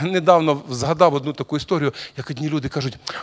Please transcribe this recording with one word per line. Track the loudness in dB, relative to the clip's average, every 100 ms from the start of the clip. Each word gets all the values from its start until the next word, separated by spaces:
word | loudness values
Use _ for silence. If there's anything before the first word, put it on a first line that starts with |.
недавно | -2 2 6 6 6 0 -2
згадав | -4 -2 4 4
одну | 4 -2
таку | -6 -4 -6
історію, | -2 0 0 -4 -10 -12
як | -10
одні | -6 -4
люди | -2 -4
кажуть: | -4 -6 -8 -12 -12